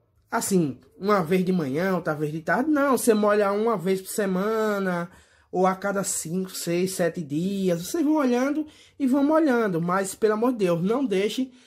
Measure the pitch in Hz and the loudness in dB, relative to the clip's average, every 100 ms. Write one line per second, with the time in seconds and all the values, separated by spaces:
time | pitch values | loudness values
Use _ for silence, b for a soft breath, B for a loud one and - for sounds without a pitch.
0 | _ _ _ 233 - 190 151 120 _ - | _ _ _ -4 0 2 2 -4 _ -8
1 | 196 208 156 190 180 185 143 139 190 185 | 2 2 2 0 2 0 0 -2 0 -2
2 | 170 147 151 160 160 175 302 302 277 247 | -2 -4 -4 -6 -2 0 2 2 2 2
3 | 247 214 208 208 202 202 226 214 170 190 | 2 4 4 2 2 0 0 -2 0 -2
4 | 190 - 196 185 208 220 214 202 190 175 | -2 -4 -2 0 0 0 0 0 -2 -2
5 | 175 b b b b 180 185 185 202 196 | -6 b b b b 0 0 2 -2 -2
6 | 185 - 160 180 185 - - 170 185 185 | -4 -6 -4 -6 -6 -8 -4 0 -2 0
7 | 170 175 147 147 180 196 185 170 175 339 | -2 -2 -6 -4 -2 0 0 0 -2 -2
8 | 294 311 262 240 269 302 302 B B B | 2 2 2 2 0 -2 -6 B B B
9 | 269 277 277 311 320 240 220 165 170 185 | 0 2 4 4 4 2 2 0 0 -2
10 | 190 - 214 214 240 240 185 170 185 240 | -2 0 0 2 0 0 0 2 0 0
11 | 262 190 208 220 262 B | 0 0 -2 -2 -6 B